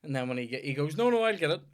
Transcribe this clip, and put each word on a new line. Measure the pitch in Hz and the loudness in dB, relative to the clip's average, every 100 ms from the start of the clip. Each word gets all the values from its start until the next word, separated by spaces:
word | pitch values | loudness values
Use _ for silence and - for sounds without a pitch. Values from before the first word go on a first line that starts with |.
and | 160 | -2
then | 135 127 | -2 -2
when | 127 | -4
he | 120 | -4
get, | 127 | -6
he | 143 | -4
goes, | 135 147 | -2 -2
No, | 151 240 | 2 2
no, | 240 | 4
I'll | 226 208 | 2 2
get | 160 | 0
it. | 170 - | 0 -4